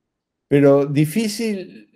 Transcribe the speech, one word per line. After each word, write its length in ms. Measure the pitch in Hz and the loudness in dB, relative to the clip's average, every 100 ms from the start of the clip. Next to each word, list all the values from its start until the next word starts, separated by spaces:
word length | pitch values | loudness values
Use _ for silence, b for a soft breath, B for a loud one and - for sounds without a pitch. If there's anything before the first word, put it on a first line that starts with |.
| _ _ _ _ _ | _ _ _ _ _
Pero 380 | 143 143 139 143 | 2 4 4 2
difícil, 1040 | 143 156 220 220 208 226 196 170 - _ | -2 -2 -2 -6 -6 -8 -8 -12 -20 _